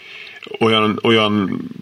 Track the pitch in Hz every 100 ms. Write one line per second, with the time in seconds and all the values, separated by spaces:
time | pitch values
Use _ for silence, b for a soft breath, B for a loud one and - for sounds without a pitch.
0 | B B B B B - 113 110 107 101
1 | 117 113 107 104 95 - - -